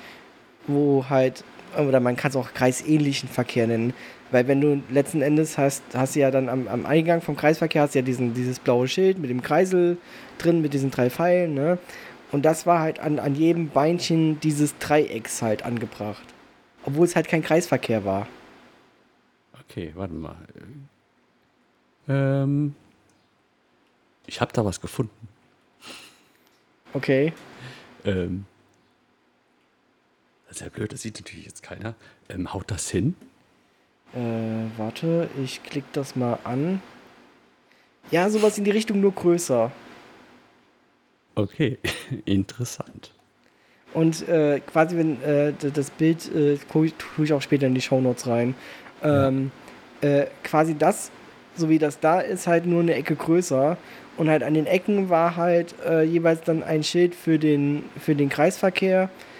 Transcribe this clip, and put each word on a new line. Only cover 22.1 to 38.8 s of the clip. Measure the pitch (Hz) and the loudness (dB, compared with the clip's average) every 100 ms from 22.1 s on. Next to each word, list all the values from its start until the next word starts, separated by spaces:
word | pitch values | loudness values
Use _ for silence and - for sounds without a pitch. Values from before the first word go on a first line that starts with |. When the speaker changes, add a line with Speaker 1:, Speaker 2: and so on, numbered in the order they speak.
| 139 135 139 135 143 147 143 _ _ _ _ _ _ _ _ _ _ _ _ _ _ - | 0 0 0 0 0 -2 -6 _ _ _ _ _ _ _ _ _ _ _ _ _ _ -16
Speaker 2:
ich | - | -6
hab | - | -4
da | - | -2
was | 104 90 | -2 -4
gefunden. | - - 113 - - _ _ _ _ _ - - - _ _ _ _ _ _ _ - | -8 -8 -8 -10 -20 _ _ _ _ _ -20 -20 -20 _ _ _ _ _ _ _ -12
Speaker 1:
Okay. | 143 131 131 151 156 - - - - - - | -6 0 2 2 -4 -14 -20 -20 -20 -20 -8
Speaker 2:
Ähm, | - 95 90 90 98 _ _ _ _ _ _ _ _ _ _ _ _ _ _ _ _ _ _ _ _ | -4 -2 -2 -6 -10 _ _ _ _ _ _ _ _ _ _ _ _ _ _ _ _ _ _ _ _
das | - | -16
ist | |
ja | - | -14
blöd, | - 107 | -10 -10
das | - | -8
sieht | 113 - | -12 -14
natürlich | 95 87 - | -18 -20 -20
jetzt | - | -20
keiner. | - - 110 113 - _ - | -18 -12 -12 -12 -20 _ -14
Ähm, | - 87 | -10 -8
haut | 98 - | -8 -8
das | 92 - | -8 -4
hin? | 95 110 185 - _ _ _ _ _ _ _ _ | -2 -2 -4 -12 _ _ _ _ _ _ _ _
Speaker 1:
Äh, | 123 117 113 113 110 113 113 | -8 -6 -4 -4 -6 -6 -8
warte, | 110 117 165 165 170 135 | -8 -6 -2 -2 -2 -6
ich | 131 - | -8 -10
klick | - 147 135 | -10 -10 -8
das | - 135 - | -8 -6 -4
mal | 123 117 | -2 -4
an. | - 123 156 190 - - - - - _ _ _ _ _ _ _ - | -4 -4 -2 -4 -8 -20 -20 -20 -20 _ _ _ _ _ _ _ -2
Ja, | 165 185 | 0 2
sowas | 214 214 208 | 4 2 2
in | |
die | 202 | 0
Richtung, | 202 | 0